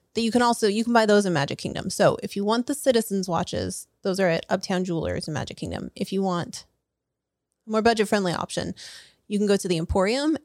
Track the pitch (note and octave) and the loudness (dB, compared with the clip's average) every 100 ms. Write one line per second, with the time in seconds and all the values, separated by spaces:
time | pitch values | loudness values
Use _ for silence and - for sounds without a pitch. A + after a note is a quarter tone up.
0 | _ - A#3 A#3+ A#3+ A#3 G#3+ G#3 A#3 A#3 | _ -2 2 4 4 4 2 2 2 4
1 | A3 G#3 G3 D#3+ C#3 - - - F#3+ - | 6 4 4 2 0 -4 -6 -6 -6 2
2 | F3 - G3 G3 G3+ A#3 B3 C#4+ C#4 A#3 | 2 2 -4 -4 0 0 -2 -2 2 2
3 | A3 G3 F#3+ E3 F#3 - F#2 - - _ | 2 -4 -2 -4 -2 -4 -6 -8 -14 _
4 | G3+ F#3+ F#3 E3 - F#3+ - F#3 F#3 E3 | -4 0 0 0 -2 -4 -2 -2 -2 -2
5 | - F2+ E3+ D3+ - - - - - - | -2 -4 -6 -6 -8 -10 -8 -8 -10 -8
6 | G3 F#3+ F#3+ F3 A#3 - - _ _ _ | -6 -2 -2 -2 -6 -10 -18 _ _ _
7 | _ _ _ _ _ _ - A3 A3 A3+ | _ _ _ _ _ _ -4 2 2 2
8 | G#3 G#3 F#3 - - - E3+ - - - | 2 2 0 -2 -4 -6 -6 -8 -14 -20
9 | - _ - G#3 G#3 G3 F#3 E3 E3 G3 | -20 _ -6 0 2 2 2 -2 0 2
10 | F#3+ B3+ D4+ D#4 | 2 2 0 0